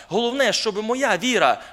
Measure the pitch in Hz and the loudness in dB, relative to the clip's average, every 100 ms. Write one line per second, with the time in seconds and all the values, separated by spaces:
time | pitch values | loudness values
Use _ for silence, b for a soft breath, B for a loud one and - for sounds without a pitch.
0 | B 185 240 269 262 - 226 196 220 262 | B -2 -2 0 0 0 -2 -4 -4 -2
1 | 269 180 247 214 139 107 B | 0 0 0 2 4 2 B